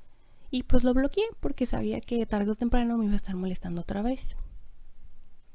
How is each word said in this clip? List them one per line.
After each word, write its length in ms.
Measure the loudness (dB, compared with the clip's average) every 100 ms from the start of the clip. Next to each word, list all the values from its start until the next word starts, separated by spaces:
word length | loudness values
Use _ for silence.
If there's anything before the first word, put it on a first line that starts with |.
| -18 -20 -20 -16 -8 -2
Y 80 |
pues 220 | 8 8 8
lo 80 |
bloqueé 320 | 4 2 0 -2 -2
porque 240 | -4 -2 0
sabía 340 | 0 -2 -4
que 260 | -2 -2 0
tarde 240 | 0 0
o 60 | 0
temprano 420 | 2 2 2 0
me 60 |
iba 80 | 2
a 60 | 2
estar 180 | 2 -4
molestando 460 | -4 -4 -4 -6
otra 200 | -4 -2
vez. 360 | -2 -2 -4 -4 -8 -10 -14 -14 -12 -12 -12 -12 -12 -14 -16